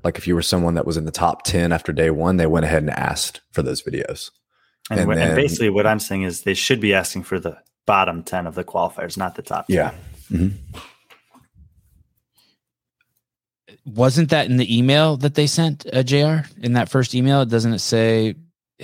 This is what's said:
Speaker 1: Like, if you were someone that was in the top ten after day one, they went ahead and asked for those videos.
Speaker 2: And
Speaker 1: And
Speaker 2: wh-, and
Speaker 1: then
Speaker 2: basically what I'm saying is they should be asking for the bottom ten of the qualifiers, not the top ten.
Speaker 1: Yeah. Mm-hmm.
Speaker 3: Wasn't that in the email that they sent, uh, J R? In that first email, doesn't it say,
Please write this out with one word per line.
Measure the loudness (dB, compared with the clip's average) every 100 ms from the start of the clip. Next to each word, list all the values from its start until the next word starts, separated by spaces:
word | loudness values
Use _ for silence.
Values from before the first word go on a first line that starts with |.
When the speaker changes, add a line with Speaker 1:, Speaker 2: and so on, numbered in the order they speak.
Speaker 1:
Like, | -6 -4
if | -2
you | -2
were |
someone | 0 0 0
that | 0 -2
was | -4
in | -6
the |
top | -4 -4 -4
ten | -2 0 0
after | 0 -2
day | 0 0
one, | 2 2 2
they | 2
went | 2 2
ahead | 0
and | -2
asked | -4 -4 -4 -8 -12 _
for | -4
those | -4 -4
videos. | -8 -8 -8 -10 -14 _ _ _ _ _ -4
Speaker 2:
And | 0
Speaker 1:
And | 0
Speaker 2:
wh-, |
and | 2
Speaker 1:
then | 2 2
Speaker 2:
basically | 0 0 0
what | 2 2
I'm | 2
saying | -2 -4
is | -4 -4
they | -4 -2
should | 0 0
be | 2 2
asking | 0 -6
for | -6 -6
the | -6 -10 _ _ 2
bottom | 2 2 -2
ten | -6 -6 -6
of | -8
the |
qualifiers, | -6 -2 -4 -4 -10 -6
not | -8 -8
the |
top | -8 -8 -2
ten. | 0
Speaker 1:
Yeah. | 0 -6 -18 -18 -6
Mm-hmm. | -2 -2 -4 -14 -18 -20 _ _ -20 _ _ _ _ _ _ _ _ _ _ _ _ _ _ _ _ _ _ _ _ _ _ _ _ _ -20 -6
Speaker 3:
Wasn't | 2 4 4 4
that | 2 2
in | 2
the | 2 4
email | 4 6 4 2
that | 0 2
they | 0
sent, | 2 0 -2 -4
uh, | -2
J | 2 2
R? | 2 0 -4 -6
In | 0
that | 0 2
first | 0 0 2
email, | 2 4 2
doesn't | 2 0
it | -2
say, | 0 2 4 2 0 -4 -14 _ _ -16